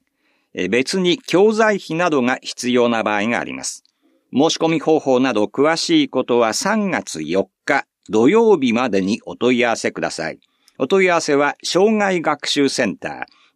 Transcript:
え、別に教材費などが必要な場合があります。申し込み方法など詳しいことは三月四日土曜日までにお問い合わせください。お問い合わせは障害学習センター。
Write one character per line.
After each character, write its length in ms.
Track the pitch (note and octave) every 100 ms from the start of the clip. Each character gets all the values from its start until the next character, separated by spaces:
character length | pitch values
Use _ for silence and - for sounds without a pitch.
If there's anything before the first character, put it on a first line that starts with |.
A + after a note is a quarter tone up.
| _ _ _ _ _ -
え、 120 | F2+
別 320 | A#2 C3 F#3+
に 200 | F3+ D#3+
教 320 | - E3 G#3+
材 260 | G#3+ A3 G3+
費 180 | - D#3+
な 140 | F3+
ど 140 | D3
が 160 | B2 B2+
必 300 | - - B2
要 180 | B2 A#2+
な 140 | A2+
場 140 | G#2+ G#2
合 80 | G#2+
が 140 | G#2+
あ 40 |
り 100 | C2+
ま 100 | C2
す。 200 | - - _ _ _ _ -
申 160 | B2 D#3+
し 60 | -
込 140 | D#3+
み 100 | E3
方 200 | - D#3+
法 200 | C#3 B2+
な 140 | C3
ど 100 | G#2+
詳 320 | G#2 - D3 E3
し 300 | - D#3+ C#3
い 40 |
こ 140 | B2+
と 160 | B2 A#2+
は 140 | A2+
三 360 | A2 G3 A3 G3+
月 320 | B2+ - D#2+
四 280 | D2+ E2+ - _ -
日 200 | C#3 - _ -
土 200 | G#2+ B2
曜 280 | A3 A3+ F#3
日 140 | C3
ま 180 | A2 B2+
で 120 | G2
に 180 | F#2 A2 -
お 100 | F2
問 240 | A#2+ B2
い 60 | A#2+
合 60 |
わ 40 | A2
せ 160 | A2
く 80 | F#2
だ 100 | D#2+
さ 220 | - D#2+
い。 80 | C2+ _ _ _ -
お 80 | C3+
問 180 | G3 F#3
い 60 |
合 40 | E3+
わ 60 |
せ 140 | D#3 C#3
は 200 | C#3+ -
障 300 | - E3+ G#3
害 280 | G#3+ G3+ F3+
学 260 | D#3 D3 -
習 220 | D3 C#3
セ 160 | - A2+
ン 120 | D2
タ 120 | D#2
ー。 140 | C2 - _ _